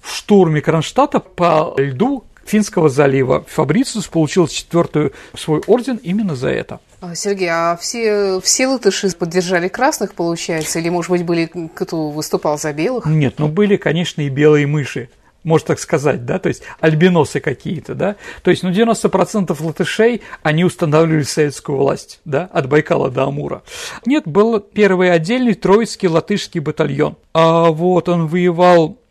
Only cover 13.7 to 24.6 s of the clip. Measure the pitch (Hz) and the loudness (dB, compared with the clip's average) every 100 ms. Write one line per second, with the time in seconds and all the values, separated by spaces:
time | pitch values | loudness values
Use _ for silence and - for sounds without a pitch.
13.7 | 202 151 156 175 - 143 135 151 151 143 | 2 2 0 -2 -4 -4 4 6 6 2
14.7 | 151 131 139 120 _ _ _ 160 156 - | -2 -4 -8 -12 _ _ _ 0 0 0
15.7 | 156 - 165 147 117 120 180 - - - | -6 -2 -2 0 -2 -4 -4 -4 -6 -12
16.7 | - 160 156 185 175 143 - - - 226 | -2 0 4 4 4 0 -2 -6 -6 -8
17.7 | 170 - 131 175 208 - - - 175 185 | -8 -8 -4 -4 -6 -16 -6 -2 0 0
18.7 | 180 226 226 190 185 175 214 175 175 160 | 0 2 2 0 0 -2 -2 -4 -4 -6
19.7 | 151 175 - 226 240 - - 156 151 180 | -4 -4 2 0 0 -8 -6 -2 2 0
20.7 | - 165 151 165 156 135 - 151 139 - | 0 2 4 4 2 0 0 -2 -2 -6
21.7 | 139 139 - - - - 139 180 - 131 | 0 0 -2 -8 -20 -6 -4 -2 -4 2
22.7 | 151 151 151 143 123 135 143 147 - - | 2 2 -2 0 -2 -4 -4 -8 -10 -14
23.7 | - - - - 294 294 151 220 220 | -16 -14 -8 -2 -2 0 0 2 0